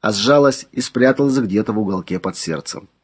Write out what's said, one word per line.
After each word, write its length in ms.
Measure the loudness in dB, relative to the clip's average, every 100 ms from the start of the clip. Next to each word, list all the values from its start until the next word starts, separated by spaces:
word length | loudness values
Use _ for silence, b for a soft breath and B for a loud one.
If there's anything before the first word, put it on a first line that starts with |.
а 100 | -2
сжалась 560 | -2 4 4 4 0 -8
и 100 | -8
спряталась 560 | -4 2 2 4 2 2
где-то 340 | 0 0 0
в 80 | -2
уголке 400 | -2 -4 -6 -6
под 160 | -6 -6
сердцем. 540 | -6 -6 -8 -12 -16 _